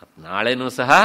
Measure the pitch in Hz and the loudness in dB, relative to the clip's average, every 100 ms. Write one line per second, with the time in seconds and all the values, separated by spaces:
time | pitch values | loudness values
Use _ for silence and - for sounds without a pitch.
0 | _ _ 80 98 113 127 127 127 127 165 | _ _ -10 -4 -4 -4 -6 -6 2 2